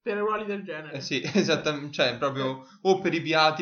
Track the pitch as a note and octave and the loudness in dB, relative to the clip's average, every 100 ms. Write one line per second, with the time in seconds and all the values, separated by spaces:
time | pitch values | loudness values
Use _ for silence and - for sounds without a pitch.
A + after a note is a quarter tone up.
0 | A3+ G#3 G#3 G#3+ G#3 G3+ F#3+ D#3 D3+ C#3+ | -6 -2 0 -2 -4 -6 -8 -10 -10 -10
1 | - C#3+ D3 G3+ D#3 D3+ D3+ D3 C#3+ C#3+ | -4 -4 0 2 2 2 0 -4 -4 0
2 | B2+ A#2 C#3+ C3+ C3 C3 - - F#3+ F#3+ | 0 0 -2 -2 -4 -4 -12 -2 2 2
3 | F3+ E3 C#3+ D#3 D#3 D#3 | 2 -2 2 4 4 4